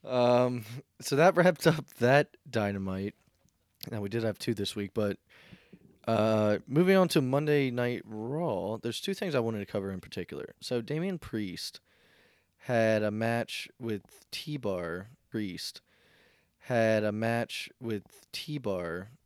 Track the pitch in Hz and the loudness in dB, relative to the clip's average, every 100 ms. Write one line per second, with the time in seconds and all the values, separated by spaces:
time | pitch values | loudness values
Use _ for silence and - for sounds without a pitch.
0 | - 123 123 123 123 123 107 123 - _ | -2 2 4 6 4 0 -8 -14 -16 _
1 | - 139 175 180 180 170 165 156 - - | -2 6 6 6 4 6 4 4 -4 0
2 | 120 143 147 _ - 117 101 101 95 95 | 4 6 4 _ -6 -2 -2 -2 -4 -4
3 | 98 - _ _ _ _ _ _ - 113 | -6 -8 _ _ _ _ _ _ -10 -8
4 | 101 117 113 98 - 107 101 104 101 - | -4 -2 -2 -2 -4 -2 -4 -4 -4 0
5 | 104 95 _ - - - _ - - _ | 0 -2 _ -20 -20 -20 _ -20 -20 _
6 | - 110 110 110 104 104 - 139 180 190 | 0 2 4 4 4 2 2 4 6 6
7 | 180 180 127 139 151 147 131 120 120 120 | 6 2 2 0 2 2 2 0 -2 -2
8 | - 107 113 147 170 98 92 110 120 - | -8 -8 -6 -4 -2 -2 -2 -4 -4 -4
9 | - 190 196 139 113 110 101 107 98 95 | -6 -4 -2 0 0 -4 -4 -4 -4 -8
10 | - - 85 - - - - 123 117 151 | -8 -8 -8 -10 -12 -14 -4 -4 -2 -4
11 | 185 180 - 113 101 82 - - _ _ | -4 -6 -6 -4 -4 -6 -10 -14 _ _
12 | _ _ _ _ _ _ - 120 110 110 | _ _ _ _ _ _ -2 2 4 2
13 | 107 107 113 117 113 - - _ 117 104 | 0 0 0 0 -4 -8 -12 _ -8 -8
14 | _ - _ - - 147 104 92 85 85 | _ -20 _ -12 -8 -6 -4 -4 -4 -6
15 | 107 - _ 113 101 85 - - _ _ | -10 -20 _ -6 -6 -6 -10 -12 _ _
16 | _ _ _ _ _ _ - 120 110 110 | _ _ _ _ _ _ -2 2 4 4
17 | 107 107 113 117 117 - - _ 120 104 | 2 -2 -2 -2 -4 -8 -12 _ -8 -8
18 | - - _ - - 147 104 92 85 85 | -8 -20 _ -12 -8 -6 -4 -4 -4 -8
19 | 104 127 | -10 -20